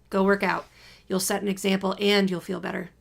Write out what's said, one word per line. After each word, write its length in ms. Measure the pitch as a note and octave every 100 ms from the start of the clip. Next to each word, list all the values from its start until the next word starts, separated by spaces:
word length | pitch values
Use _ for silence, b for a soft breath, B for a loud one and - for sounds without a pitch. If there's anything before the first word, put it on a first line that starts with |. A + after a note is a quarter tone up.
| -
Go 160 | G3
work 180 | F#3+ G3
out. 240 | F#3+ E3+ - B B B B
You'll 140 | F#3
set 220 | - G3
an 60 | G3+
example 480 | F#3+ G3 F#3+ F#3+ G3
and 300 | G3+ G3+ G3
you'll 100 | F3
feel 200 | - F3+
better. 300 | F3 - F3 _